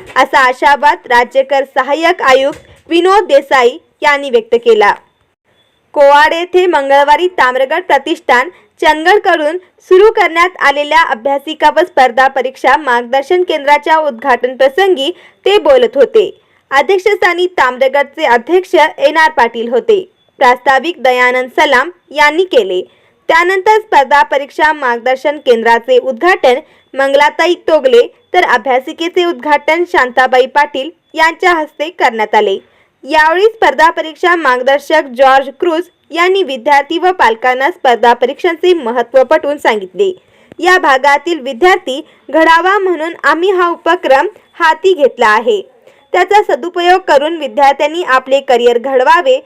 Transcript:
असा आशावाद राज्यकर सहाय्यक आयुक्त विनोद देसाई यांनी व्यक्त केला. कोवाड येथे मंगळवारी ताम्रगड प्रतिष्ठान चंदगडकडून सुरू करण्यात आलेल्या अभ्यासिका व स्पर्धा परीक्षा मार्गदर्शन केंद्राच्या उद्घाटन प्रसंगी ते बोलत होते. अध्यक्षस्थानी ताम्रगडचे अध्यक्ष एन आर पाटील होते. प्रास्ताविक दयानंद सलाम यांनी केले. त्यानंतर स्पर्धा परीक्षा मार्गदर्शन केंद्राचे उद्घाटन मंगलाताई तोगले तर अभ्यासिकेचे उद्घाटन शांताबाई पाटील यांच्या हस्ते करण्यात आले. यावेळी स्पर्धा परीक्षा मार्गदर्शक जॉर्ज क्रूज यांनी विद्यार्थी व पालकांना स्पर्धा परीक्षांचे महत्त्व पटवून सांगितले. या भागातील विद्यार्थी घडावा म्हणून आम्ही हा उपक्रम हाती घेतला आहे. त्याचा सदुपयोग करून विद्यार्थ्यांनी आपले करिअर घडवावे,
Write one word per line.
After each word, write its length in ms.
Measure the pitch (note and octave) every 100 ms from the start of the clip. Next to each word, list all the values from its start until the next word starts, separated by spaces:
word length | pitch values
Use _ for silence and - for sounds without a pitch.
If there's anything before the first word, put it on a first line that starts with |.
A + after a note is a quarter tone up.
| - -
असा 220 | C4+ D4+
आशावाद 680 | B3+ B3+ D4 C#4+ D4 E4+ -
राज्यकर 580 | A#3+ B3 C4+ C4 C#4
सहाय्यक 580 | C#4 C#4 B3+ D4+ E4 F4+
आयुक्त 360 | C4+ B4+ C#4+ - - _ -
विनोद 380 | E4+ F4+ G4 F4+
देसाई 520 | C#4+ C#4 C4+ A#3+ D#4 _ -
यांनी 280 | D4 C#4+ C#4
व्यक्त 240 | A#3 A3 A#3
केला. 280 | A#3 A3 G3+ - _ _ _ _ _ _ _ _ _
कोवाड 380 | D4 C#4 C#4+ D#4
येथे 340 | E4 F4+ F4+ F4+
मंगळवारी 600 | D#4 C#4 C#4 C#4+ D4 F4+
ताम्रगड 540 | F4+ B3+ B3+ C4+ D#4+
प्रतिष्ठान 680 | F4+ C#4 C#4 E4 - B3 D4+ - _ -
चंदगडकडून 800 | E4 D#4 E4 G4+ F#4+ E4+ D4+ F4+ - _
सुरू 300 | - F#4 G#4+
करण्यात 440 | A4 F4 E4 F4+ F#4
आलेल्या 420 | C#4 C#4 D4 D#4
अभ्यासिका 680 | D#4+ A3 C#4 C#4 D4+ D4+ D4+ D4
व 40 |
स्पर्धा 480 | E4+ - B3+ A#3+ C4+
परीक्षा 480 | C4+ B3+ B3+ C#4 C#4+
मार्गदर्शन 680 | C#4+ A#3+ A#3+ C4 C#4 F4+
केंद्राच्या 540 | F4+ D#4 C#4 D4 E4 D#4+
उद्घाटन 580 | D4+ A3+ C#4 A#3+ B3+ B3+
प्रसंगी 540 | C4+ D#4+ G4 D4+ C#4 F4+ - _
ते 140 | - G#4
बोलत 380 | D4+ C4 A#3 C4+
होते. 340 | A#3 A3+ F#3+ - _ _ -
अध्यक्षस्थानी 760 | C4+ D4 G4 G#4 G4 G4 F4 F4+
ताम्रगडचे 800 | F4+ C4 B3+ C4 C#4 C#4 -
अध्यक्ष 500 | D4 A#3+ A#3 F4+ F4+ E4+ D4+ -
एन 180 | C#4 D#4
आर 140 | D#4
पाटील 380 | D#4 A#3+ A#3 A#3
होते. 400 | A#3+ A3 G3+ - _ _ -
प्रास्ताविक 640 | B3+ B3+ C#4+ C4+ D4 F4
दयानंद 460 | B3 B3 B3 B3+ B3+ -
सलाम 340 | D4 B3+ D4+ - _
यांनी 340 | C#4+ D4 D#4
केले. 360 | F#4 C#4 F#3+ F#3 F#3 _ _ _ -
त्यानंतर 500 | E4 F4 G4 F#4+ G#4+
स्पर्धा 420 | G#4+ D4+ C4 C#4+
परीक्षा 500 | D4 C#4+ C#4 - D#4
मार्गदर्शन 680 | D#4 C4 A#3+ A#3+ C4 D4 D4
केंद्राचे 600 | C4+ A#3 A3+ A#3 A3+ B3+
उद्घाटन 600 | B3+ A3+ F4 - C4+ B3+ - _ _
मंगलाताई 600 | C4 C#4 C#4 D4 D4 E4 E4+ -
तोगले 380 | D#4 C4 A#3+ - _ _
तर 100 | F4+
अभ्यासिकेचे 800 | B3+ A#3+ C#4 B3+ C4 D#4 E4+ F4+
उद्घाटन 600 | F4 E4+ D4+ D4 D4 E4 F4
शांताबाई 540 | E4+ B3+ B3 C4 B3+ B3+
पाटील 440 | C#4+ D4 C#4 C#4+ - _
यांच्या 380 | D#4 D#4+ E4 F#4+
हस्ते 360 | E4 D4 - D4+
करण्यात 440 | - C4+ A3+ G#3+
आले. 240 | A3 G3+ G3 - _ _ _
यावेळी 400 | C4 D#4 D#4 F4
स्पर्धा 460 | G#4+ A4+ E4+ C4 D#4+
परीक्षा 440 | D#4+ D#4 D4+ F4+
मार्गदर्शक 680 | F4 C#4+ B3 B3+ C#4 - D#4 C#4+ A#3+
जॉर्ज 320 | C4+ C4+ C4 -
क्रूज 220 | F4 D#4+ F4+ _ _
यांनी 320 | D#4+ F4+ G4
विद्यार्थी 560 | C#4+ C4 A#3+ C#4+ C#4 E4+
व 140 | F4+
पालकांना 580 | F4+ B3 A3+ B3+ B3+ C4+
स्पर्धा 420 | - C4+ A#3 A#3+
परीक्षांचे 600 | A#3+ B3 C#4 F4+ E4+ F4+
महत्त्व 480 | F4 A#3 B3 A#3+ C4
पटवून 360 | B3 D#4 D4 D4
सांगितले. 540 | D4 A3 F#3 F3+ G3 F#3 _ _ _ -
या 200 | E4+ F#4
भागातील 600 | D#4 C4 C#4 C#4+ E4+ E4
विद्यार्थी 600 | B3+ A#3 F4+ F#4+ D#4+ C4 - _ -
घडावा 480 | D4 D#4+ E4 F4+ G4+
म्हणून 340 | F#4+ E4 D#4+ E4
आम्ही 260 | C#4 D#4 F#4
हा 180 | F#4 F4
उपक्रम 600 | E4 E4 F4 D#4+ C4 F4+ - _
हाती 400 | - E4 - F#4+
घेतला 340 | F4 C#4 - G#3+
आहे. 320 | G#3+ A#3+ G#3 - _ _ _ _
त्याचा 300 | F4+ F4+ G4+
सदुपयोग 580 | G#4 D4 E4+ F4 F4 F#4
करून 360 | F#4 C#4+ D4+ E4+
विद्यार्थ्यांनी 640 | C4+ G#3+ C#4 C#4 D4+ E4
आपले 380 | D#4 C4 C4+ C4+
करिअर 380 | C4+ A#3+ A#3+ A#3
घडवावे, 580 | C4 C4 C4 E4 C4+ B3+